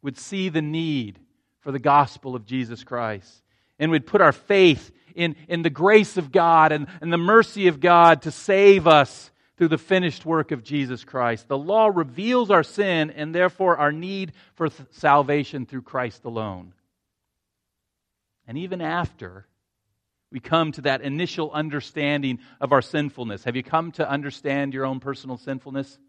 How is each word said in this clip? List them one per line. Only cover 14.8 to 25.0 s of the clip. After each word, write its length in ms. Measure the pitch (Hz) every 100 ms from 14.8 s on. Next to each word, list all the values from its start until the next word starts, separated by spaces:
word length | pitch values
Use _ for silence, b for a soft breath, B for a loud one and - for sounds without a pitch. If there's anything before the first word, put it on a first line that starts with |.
| 135
salvation 760 | _ 151 143 135 147 135 143 120
through 160 | 131
Christ 420 | 123 135 123 -
alone. 500 | 123 113 107 92 90 90 _ _ _ _ _ _ _ _ _ _ _ _ _ _ _ _ -
And 100 | 127
even 240 | 180 180
after 680 | 156 170 175 _ 95 92 _ _ _ _ _ _ _ _ _
we 80 | 131
come 320 | - 165 156
to 100 | 147
that 200 | 139 135
initial 480 | 139 143 175 - 156
understanding 880 | 151 156 143 - - 143 147 135 123 b b
of 100 | 135
our 120 | 139
sinfulness, 600 | - 156 147 135 117 101
have 120 | - 123
you 80 |
come 260 | 127 165 170
to 160 | 156 151
understand 680 | 143 143 - 147 139 139
your 120 | 131 135
own 140 | 131